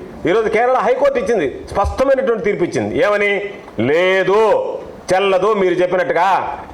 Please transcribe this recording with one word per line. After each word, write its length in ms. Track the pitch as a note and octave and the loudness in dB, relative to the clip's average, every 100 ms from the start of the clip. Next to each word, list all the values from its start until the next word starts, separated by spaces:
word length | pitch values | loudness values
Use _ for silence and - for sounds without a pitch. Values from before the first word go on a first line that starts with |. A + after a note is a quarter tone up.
| - - D3 | -14 -6 0
ఈరోజు 240 | G#3+ G#3+ | 0 2
కేరళ 280 | G#3 B3 B3+ | 2 2 2
హైకోర్టు 420 | G3+ C4 C#4 C4 | 2 2 2 0
ఇచ్చింది, 420 | A3+ A#3 C#3 - - | 0 0 -2 -4 -6
స్పష్టమైనటువంటి 720 | G3 G3 - C4+ C4 B3 A3+ | -2 -2 0 2 2 2 0
తీర్పు 200 | F3+ F3+ | 0 0
ఇచ్చింది. 420 | E3+ C#3 G#2 A#2 F#3+ | -2 -2 -2 0 0
ఏమని? 440 | G#3 G3+ G3 G3+ - - - | 2 0 -2 -4 -12 -12 -4
లేదు, 1000 | A#2 D#3 F#3 F#3+ F3+ G3+ A3 D#3+ - - - - - | 0 2 2 2 2 4 4 2 0 -8 -12 -12 -2
చెల్లదు. 400 | F#3 G3 F#3 G3+ | 0 2 2 2
మీరు 200 | G#3+ F#3 | 2 0
చెప్పినట్టుగా 840 | E3+ F3+ F#3 F3 E3 F#3 E3+ - - - | 2 0 0 0 0 2 0 -2 -10 -8